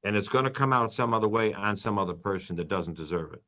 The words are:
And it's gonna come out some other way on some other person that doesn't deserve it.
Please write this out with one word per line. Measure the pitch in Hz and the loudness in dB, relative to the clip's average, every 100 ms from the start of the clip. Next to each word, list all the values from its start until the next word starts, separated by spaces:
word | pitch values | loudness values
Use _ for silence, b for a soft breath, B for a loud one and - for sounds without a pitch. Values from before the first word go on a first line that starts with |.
And | 101 | 2
it's | 104 101 | 0 2
gonna | 131 131 | 2 2
come | 135 135 | 2 4
out | 127 113 | 4 2
some | - 120 | 0 0
other | 113 107 | 2 2
way | 113 110 | 2 0
on | - 104 104 | 0 -2 -2
some | 113 101 | -2 0
other | 92 | -2
person | 85 101 95 - 87 | -4 -4 -4 -4 -8
that | 82 | -2
doesn't | 95 82 78 | -2 -4 -8
deserve | 78 85 78 | -6 -4 -6
it. | 73 | -12